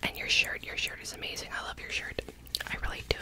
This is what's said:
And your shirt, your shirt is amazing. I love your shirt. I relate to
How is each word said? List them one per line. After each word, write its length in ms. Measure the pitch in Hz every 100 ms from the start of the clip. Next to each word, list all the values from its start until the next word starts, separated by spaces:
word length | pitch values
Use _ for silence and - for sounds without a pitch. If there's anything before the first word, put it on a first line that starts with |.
And 160 | - -
your 120 | -
shirt, 340 | - - - -
your 120 | -
shirt 200 | - -
is 120 | -
amazing. 360 | - - - - -
I 80 | -
love 120 | -
your 100 | -
shirt. 300 | - - - - - - - -
I 80 | -
relate 260 | - - -
to 60 | -